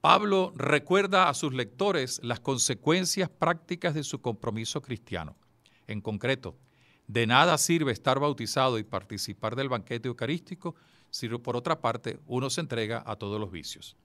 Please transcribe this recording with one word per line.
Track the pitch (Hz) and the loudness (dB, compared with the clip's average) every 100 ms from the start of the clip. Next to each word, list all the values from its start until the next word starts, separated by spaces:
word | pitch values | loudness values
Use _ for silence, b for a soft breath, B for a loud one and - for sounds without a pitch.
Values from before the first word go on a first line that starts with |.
Pablo | 160 190 208 190 185 185 | 8 6 6 2 2 -2
recuerda | - 147 147 185 196 190 185 | 2 2 4 2 4 4 4
a | |
sus | 135 156 | 2 -2
lectores | 131 113 - 202 180 127 - | -2 -6 0 0 0 -2 -6
las | 120 117 | -4 -4
consecuencias | - 131 - 127 - 175 180 - 180 | -2 0 0 0 2 2 2 -2 -2
prácticas | _ 170 170 - 175 175 | _ 0 0 -4 -4 -2
de | 151 | -2
su | 139 127 | -4 -6
compromiso | 123 104 - 107 113 - | -4 -4 -4 -4 -6 -8
cristiano. | - 120 - 90 78 - _ _ b b - | -8 -10 -6 -8 -8 -14 _ _ b b -10
En | 107 | -8
concreto, | 98 104 120 131 90 - b b b b - | -6 -4 -2 -2 -4 -14 b b b b -4
de | 107 113 | 0 6
nada | 123 165 156 | 6 6 4
sirve | - 170 143 | 2 2 2
estar | 113 - 135 | 0 2 2
bautizado | 147 139 113 - 131 117 | 0 -2 -4 2 2 2
y | |
participar | 107 98 - 104 - 101 110 | -2 -8 -8 -10 -8 -6 -6
del | 117 135 | -4 -4
banquete | 120 - 120 120 | -4 -4 -6 -6
eucarístico | 120 117 165 - 180 170 b b b b | -4 -4 -4 -8 -12 -12 b b b b
si | - 120 | -10 -6
por | 117 120 123 | -6 -4 -4
otra | 123 160 | -2 -2
parte | 117 117 117 - - | -2 -2 -6 -10 -4
uno | 123 131 | -4 -2
se | - | -4
entrega | 160 117 110 117 - | -4 -4 -4 -6 -6
a | 101 | -8
todos | 101 107 | -6 -6
los | 104 | -6
vicios. | 87 95 - - _ | -8 -12 -14 -18 _